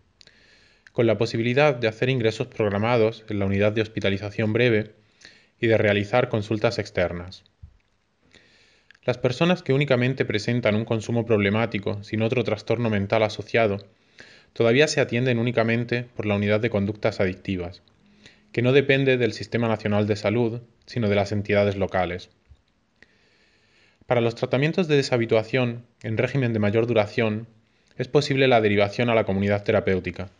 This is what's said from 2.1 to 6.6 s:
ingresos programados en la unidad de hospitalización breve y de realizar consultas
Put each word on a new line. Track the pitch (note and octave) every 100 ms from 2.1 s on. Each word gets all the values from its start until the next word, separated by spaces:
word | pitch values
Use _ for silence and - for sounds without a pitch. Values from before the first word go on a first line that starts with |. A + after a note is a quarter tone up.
ingresos | C3 A2 - B2
programados | - G#2 G2+ A2+ B2 A2 A2+ -
en | G#2
la | G2
unidad | G2 G#2
de | A2
hospitalización | G#2+ G#2+ G2+ G2 G#2 - G#2+
breve | A2+ B2 G#2+ G#2+ _ _ _ - _ _ _
y | A2+
de | G#2+
realizar | G#2 G#2 G2+ B2 -
consultas | A2 G#2 G#2+